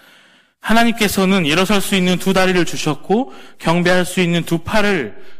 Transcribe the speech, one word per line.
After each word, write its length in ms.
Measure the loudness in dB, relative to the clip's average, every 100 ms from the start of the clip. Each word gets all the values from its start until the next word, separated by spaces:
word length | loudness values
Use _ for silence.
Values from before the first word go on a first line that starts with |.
| _ -20 _ _ _ _
하나님께서는 840 | 0 2 2 0 -2 0 2 2
일어설 380 | 2 2 2 0
수 120 | 0
있는 240 | 0 2 0
두 140 | 0
다리를 320 | 2 2 2
주셨고 720 | 0 -2 -4 -4 -2 -2 -2 -10 -20 -6
경배할 480 | 0 2 2 2 0
수 140 | 0
있는 220 | 0 0
두 140 | -2 -4
팔을 640 | 0 0 2 0 -4 -10 -14